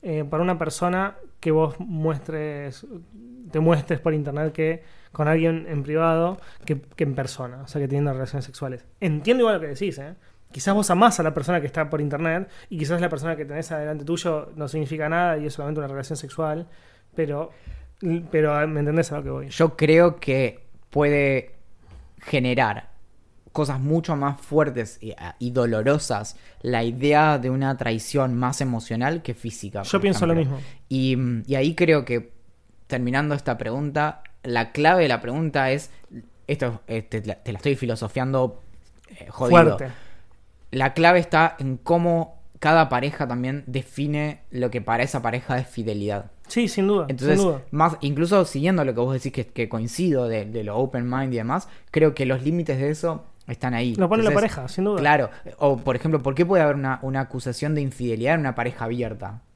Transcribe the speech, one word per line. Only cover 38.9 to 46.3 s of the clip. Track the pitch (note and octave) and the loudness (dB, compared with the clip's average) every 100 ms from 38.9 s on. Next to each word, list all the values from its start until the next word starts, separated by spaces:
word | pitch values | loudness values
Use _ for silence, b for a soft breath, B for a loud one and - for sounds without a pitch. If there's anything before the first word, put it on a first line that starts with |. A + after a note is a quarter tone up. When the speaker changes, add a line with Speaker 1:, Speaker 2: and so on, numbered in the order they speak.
| - - | -20 -20
Speaker 2:
eh, | - - | -20 -18
jodido. | - B2+ F3 D#3 G#2 | -4 6 8 8 4
Speaker 1:
Fuerte. | C3 B2+ B B B - - - - | -6 -10 B B B -20 -20 -20 -8
Speaker 2:
La | B2+ C3+ | -2 0
clave | D3 E3 F3+ | 4 6 6
está | E3+ D#3+ E3 - | 6 4 4 2
en | C3+ B2+ | -6 -6
cómo | - E3+ F3 E3 D#3+ - - - | 2 2 4 0 -2 -8 -18 -4
cada | D3+ E3 D#3 | 4 6 6
pareja | B2 C#3 D3 C3+ | 2 -2 -4 -4
también | B2 B2+ C#3+ - | -2 -4 -4 -4
define | B2+ B2+ - D3 D3 D3+ C#3+ - | -6 -6 -4 -2 0 -2 -6 -10
lo | B2+ B2 | -4 -2
que | A#2+ | -2
para | G2+ A#2 | -2 0
esa | C3 C#3 | 0 0
pareja | A#2 A#2+ - B2 | -2 -4 -2 -4
es | B2+ | -4
fidelidad. | - A2+ G#2 G2+ G2+ G2 | -6 -4 -4 -2 -4 -6